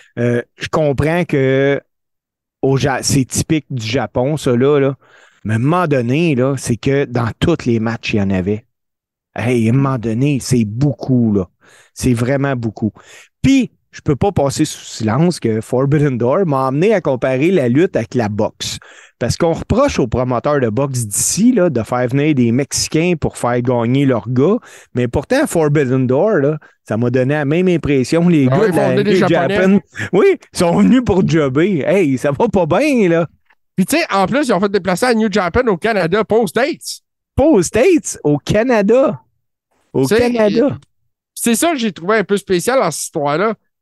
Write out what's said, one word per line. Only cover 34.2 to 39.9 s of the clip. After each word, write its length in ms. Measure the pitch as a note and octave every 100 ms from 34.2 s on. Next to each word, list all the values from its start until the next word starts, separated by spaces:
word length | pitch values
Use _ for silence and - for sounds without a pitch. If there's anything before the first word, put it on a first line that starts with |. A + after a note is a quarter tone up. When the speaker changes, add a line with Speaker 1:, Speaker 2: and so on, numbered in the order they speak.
| F#3+
Speaker 2:
plus, 200 | B3 D4
ils 60 |
ont 60 | F#3+
fait 100 | G3+
déplacer 360 | G3+ F3 F3+ B3+
à 60 |
New 180 | A#3 A3
Japan 340 | G3 F3+ A3 B3+
au 100 | F#3
Canada, 460 | G#3+ G#3+ E3 G3
pas 140 | G#3+ G#3+
aux 100 | A3
States. 540 | - C#4 D4+ - - _ _ _ -
Speaker 1:
Pas 100 | C#4
aux 160 | D4+
States, 580 | E3 G#3+ E4 E4 - -
au 140 | D3 D3
Canada. 840 | - G#3 B3 A#3 G3+ A#3+ C4+ E3+ _ _ _ _ _ _ _